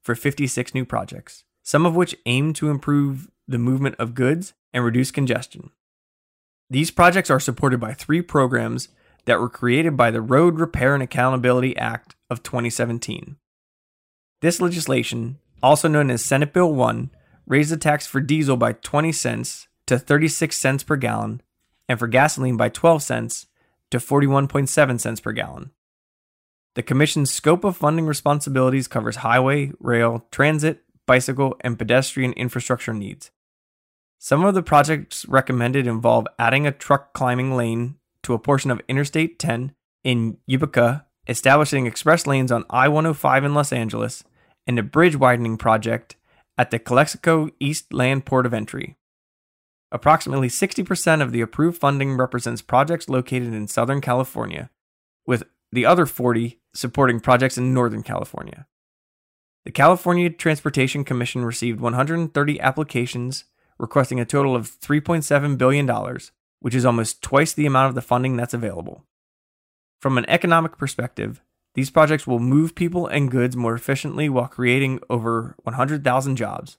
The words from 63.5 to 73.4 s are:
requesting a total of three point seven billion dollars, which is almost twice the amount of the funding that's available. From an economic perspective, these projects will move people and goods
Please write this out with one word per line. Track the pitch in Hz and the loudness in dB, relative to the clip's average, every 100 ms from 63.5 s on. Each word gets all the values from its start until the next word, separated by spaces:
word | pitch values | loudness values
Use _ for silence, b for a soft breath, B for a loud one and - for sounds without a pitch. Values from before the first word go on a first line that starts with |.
| _ _ _ | _ _ _
requesting | 117 147 127 127 | -2 0 0 -2
a | |
total | 120 143 139 | -2 0 0
of | 127 107 | 0 -4
three | - - 151 | -14 -2 -2
point | 147 170 | 0 -2
seven | 151 147 143 131 | 2 0 2 2
billion | 131 143 139 | 2 4 0
dollars, | 110 98 - - _ _ _ | -2 -4 -10 -14 _ _ _
which | - | -2
is | 127 | 2
almost | 123 117 113 - | 2 2 -2 -6
twice | - 135 160 | 0 0 0
the | - 147 | 0 0
amount | 131 135 | 2 2
of | |
the | 127 | -2
funding | - 123 131 123 | -2 -2 0 -2
that's | 120 | -4
available. | 120 110 87 82 - _ _ _ _ _ _ _ _ _ _ | -6 -6 -8 -12 -16 _ _ _ _ _ _ _ _ _ _
From | 139 127 | -2 -2
an | - | 0
economic | 175 180 165 160 - | 0 2 2 0 -4
perspective, | 139 - 120 - 107 127 _ _ _ | -8 -6 -8 -6 -8 -10 _ _ _
these | - 135 | -6 0
projects | - 151 151 - | 2 4 2 0
will | 120 | 0
move | 120 139 160 | 4 2 2
people | - 175 175 170 | -2 -4 -2 -2
and | 147 139 | -2 0
goods | 127 | 0